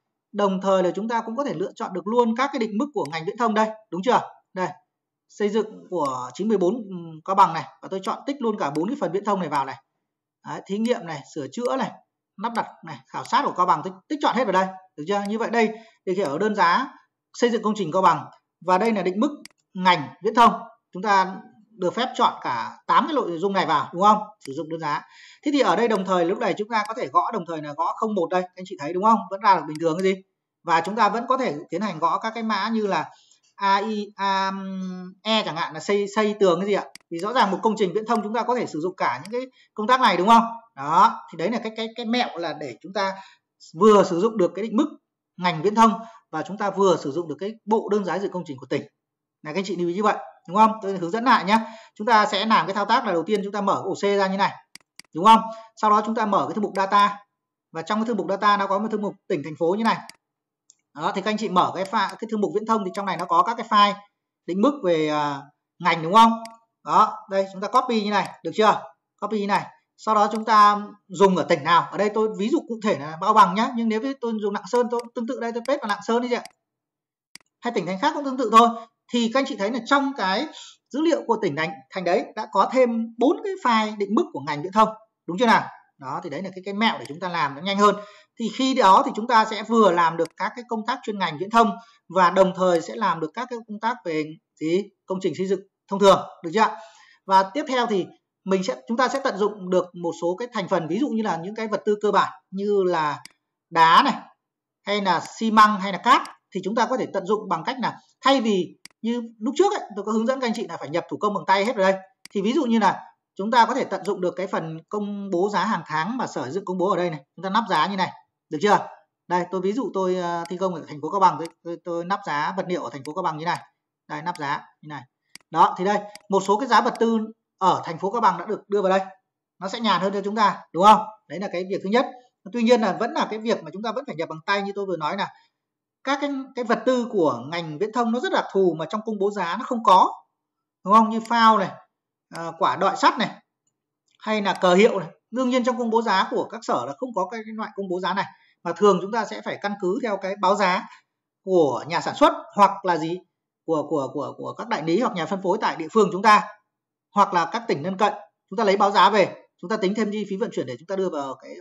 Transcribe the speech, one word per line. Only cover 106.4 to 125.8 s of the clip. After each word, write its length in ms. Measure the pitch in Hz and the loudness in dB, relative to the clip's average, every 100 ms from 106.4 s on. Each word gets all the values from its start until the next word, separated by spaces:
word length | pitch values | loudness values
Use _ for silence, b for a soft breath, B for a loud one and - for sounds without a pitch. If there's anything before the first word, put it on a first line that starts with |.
| _ | _
thì 60 | 185 | -8
chúng 100 | 185 | -4
ta 120 | 233 226 | 0 0
có 100 | 254 | 0
thể 100 | 160 | -2
tận 140 | 196 180 | -4 -2
dụng 220 | 214 190 | -2 -2
bằng 160 | 165 | -4
cách 120 | 160 269 | -4 -4
là 160 | 180 - B B | -4 -6 B B
thay 160 | 262 277 | 2 2
vì 380 | 220 190 165 - - _ | 2 0 -2 -8 -20 _
như 200 | 220 240 233 - | -4 -4 -6 -8
lúc 160 | 220 285 | -2 2
trước 140 | 403 | 2
ấy, 100 | - - 202 | 0 -8 -10
tôi 80 | |
có 80 | 202 | -4
hướng 140 | 220 233 | -2 0
dẫn 140 | 269 | -2
các 60 | 240 | -2
anh 80 | |
chị 120 | 220 185 | -4 -6
là 80 | 160 | -10
phải 120 | 139 | -6
nhập 160 | 170 - | -6 -4
thủ 60 | 131 | -4
công 180 | 208 | -2
bằng 100 | 196 156 | -2 0
tay 180 | 190 | 0
hết 120 | 208 226 | 0 2
rồi 160 | 190 | 2
đây. 80 | 190 - _ - | 2 -4 _ -8
Thì 120 | 208 | -4
ví 100 | 196 | 0
dụ 120 | 294 | 0
như 140 | 247 226 | 2 2
là 220 | 190 - - _ _ | 2 0 -6 _ _
chúng 160 | - 208 | -10 0
ta 160 | 247 226 | 4 4
có 80 | |
thể 100 | 262 | 2
tận 200 | 190 190 | -4 -4
dụng 160 | 202 185 | -4 -2
được 140 | 180 180 | -2 -4
cái 100 | 190 | -4
phần 320 | 185 160 160 - | -6 -6 -10 -10
công 420 | 208 202 202 196 | -8 -8 -8 -4
bố 180 | 175 202 | -2 0
giá 120 | 196 | 0
hàng 180 | 202 185 151 | 0 -2 -4
tháng 300 | 156 175 254 | -4 -4 -4
mà 100 | 165 | -6
Sở 160 | 170 | -6
Xây 100 | 127 | -6
dựng 120 | 175 | -6
công 140 | 185 185 | -6 -2
bố 120 | 185 | 0
ở 60 | 175 | 0
đây 140 | 175 | -2
này, 100 | 156 - - | -6 -12 -12
chúng 60 | |
ta 80 | 185 | -4
nắp 140 | 214 208 | -2 0
giá 160 | 165 170 | 0 0
như 100 | 196 | 0
này, 140 | 165 - _ _ _ | -4 -6 _ _ _
được 80 | 156 | 0
chưa? 240 | - 139 - - _ _ - | 4 4 2 -16 _ _ -4
Đây, 160 | 180 175 | -4 -2
tôi 100 | 190 | -2
ví 120 | 190 | -2
dụ 180 | 226 208 | -2 -4
tôi, 220 | 196 185 185 | -2 -2 -2
ờ, 280 | 175 170 170 | -2 -6 -6
thi 80 | 185 | -4
công 180 | 190 | -4
ở 80 | 165 135 | -4 -10
thành 120 | 151 | -10
phố 80 | 156 | -6
Cao 100 | 196 | 2
Bằng, 160 | 185 147 | 2 2
tôi, 100 | 165 _ | -6 _
tôi, 120 | 170 165 | -14 -12
tôi 200 | 180 170 | -8 -6
nắp 160 | 175 202 165 | -4 -6 -4
giá 280 | 147 160 190 | -4 -4 -4
vật 100 | 175 | -4
liệu 140 | 170 | -6
ở 80 | 117 | -6
thành 120 | 143 | -12
phố 80 | 135 | -10
Cao 80 | 165 | -6
Bằng 160 | 180 151 | -4 -4
như 60 | |
này. 140 | 170 156 - _ _ _ - | -4 -6 -8 _ _ _ -14
Đây, 140 | 151 | -10
nắp 160 | 165 170 | -8 -6
giá 260 | 143 151 - _ | -6 -6 -8 _
như 60 | 151 | -16
này. 140 | 143 127 _ _ B _ | -16 -16 _ _ B _
Đó, 240 | 160 180 | 4 4
thì 60 | - | 4